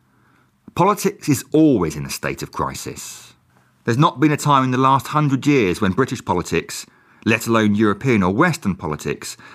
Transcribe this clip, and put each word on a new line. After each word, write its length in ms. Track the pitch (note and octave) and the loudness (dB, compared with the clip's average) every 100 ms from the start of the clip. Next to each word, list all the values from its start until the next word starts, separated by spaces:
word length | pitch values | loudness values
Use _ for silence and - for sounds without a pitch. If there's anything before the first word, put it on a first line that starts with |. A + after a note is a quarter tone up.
| _ _ _ _ _ _ - | _ _ _ _ _ _ -12
Politics 540 | - F#3 G3+ G3 - - | -2 0 0 -2 -4 -2
is 160 | C3 - | -2 0
always 420 | D3+ D#3+ A#2 E2 | 4 4 4 0
in 100 | D2+ | -4
a 60 | C2+ | -10
state 320 | - C#2+ C2 | -8 -8 -8
of 80 | C#2+ | -10
crisis. 840 | - C2+ - - B1+ - - - _ _ _ _ _ | -6 -6 -6 -12 -14 -16 -18 -20 _ _ _ _ _
There's 120 | - A#2 | -4 0
not 220 | E3 B2+ | 0 2
been 140 | D3+ | 0
a 40 | C#3+ | 2
time 280 | D3 C#3 | 2 2
in 60 | B2+ | 2
the 40 | B2+ | 2
last 300 | C3 C3+ - | 2 2 0
hundred 400 | D3+ D3 C3 C3 | 0 0 2 2
years 340 | C#3+ F#2+ E2+ | 2 2 2
when 120 | G2 | 0
British 300 | F#2 B2+ A#2 | 0 -2 -4
politics, 640 | - F2+ - E2 - - - _ _ _ | -4 -4 -2 -4 -4 -10 -16 _ _ _
let 220 | - A2+ A#2 | -2 -2 2
alone 300 | A2+ G#2+ G#2 | 2 2 4
European 480 | G#2+ G2 C3+ A2 | 2 2 0 2
or 100 | F2+ | 2
Western 400 | G2+ F3 D3 G2+ | 2 0 0 -4
politics, 600 | E2+ D#2+ D2+ D2 C#2 - - - | -6 -6 -6 -6 -8 -10 -16 -20